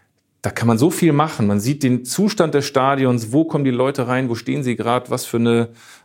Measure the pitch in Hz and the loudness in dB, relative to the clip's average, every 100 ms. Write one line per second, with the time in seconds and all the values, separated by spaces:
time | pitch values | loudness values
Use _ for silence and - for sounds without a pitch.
0 | _ _ _ _ 101 - 117 113 160 165 | _ _ _ _ -8 -2 0 2 2 2
1 | 170 143 156 156 104 101 113 143 135 123 | 2 2 0 0 0 0 -2 0 0 0
2 | - - 202 - 160 147 135 131 131 135 | -2 -2 0 2 0 0 0 0 2 2
3 | 131 123 110 135 165 156 139 120 131 139 | 2 0 0 0 0 0 0 0 0 0
4 | 120 127 131 117 - 139 127 113 113 123 | -2 -2 -2 -4 -4 -4 -2 -2 -2 -2
5 | - 123 - 117 117 117 117 - - - | -2 -6 -4 0 2 2 0 -8 -20 -20